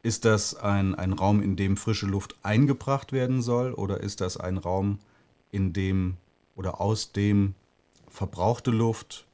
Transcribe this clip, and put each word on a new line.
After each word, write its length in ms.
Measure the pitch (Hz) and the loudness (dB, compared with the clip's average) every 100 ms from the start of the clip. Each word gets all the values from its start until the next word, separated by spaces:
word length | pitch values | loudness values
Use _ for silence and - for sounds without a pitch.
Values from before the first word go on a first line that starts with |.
ist 240 | 117 110 | -2 2
das 300 | 113 107 - | 4 4 0
ein, 400 | - 104 101 98 | -4 0 2 2
ein 180 | - 92 | 0 -2
Raum, 300 | 92 95 107 | 2 4 4
in 120 | 98 | 2
dem 220 | 90 98 95 | 0 0 0
frische 300 | - 107 98 | 0 -2 -2
Luft 280 | 98 - - | -2 -6 -10
eingebracht 680 | 98 110 143 135 - 139 - | 0 4 4 2 -2 -4 -2
werden 320 | 131 127 131 | -2 0 0
soll, 300 | 120 120 127 | 0 0 0
oder 260 | - 98 98 | -4 -4 -4
ist 220 | 101 - | -6 -4
das 140 | 90 | -6
ein 220 | - 90 92 | -4 -4 -4
Raum, 400 | 87 95 101 98 _ _ _ _ _ | -2 0 0 -2 _ _ _ _ _
in 220 | 101 95 | -2 -2
dem 440 | 92 95 95 90 90 _ _ _ | 0 0 0 -2 -6 _ _ _
oder 260 | - 95 - | -8 -8 -2
aus 300 | 101 107 - | -2 -2 -4
dem 420 | 101 104 101 98 98 _ _ _ _ - | 0 4 4 2 -2 _ _ _ _ -20
verbrauchte 640 | - 95 - 95 120 - | -8 -8 0 0 2 0
Luft 560 | 113 113 110 - - _ | 2 0 -2 -10 -18 _